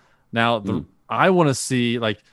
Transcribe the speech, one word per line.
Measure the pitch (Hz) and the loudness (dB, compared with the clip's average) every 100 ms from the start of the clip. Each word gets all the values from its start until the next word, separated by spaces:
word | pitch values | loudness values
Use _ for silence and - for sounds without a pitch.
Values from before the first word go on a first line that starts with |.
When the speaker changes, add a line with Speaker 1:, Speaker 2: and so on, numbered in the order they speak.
| _ _ - | _ _ -8
Speaker 1:
Now, | 117 117 113 | -2 0 0
the, | 101 | -4
Speaker 2:
Mm. | 113 - _ - | -6 -8 _ -6
Speaker 1:
I | 117 170 | 0 2
wanna | 180 151 | 4 2
see, | 127 - 127 120 120 | 0 -2 -2 0 0
like, | 110 104 _ | -2 -4 _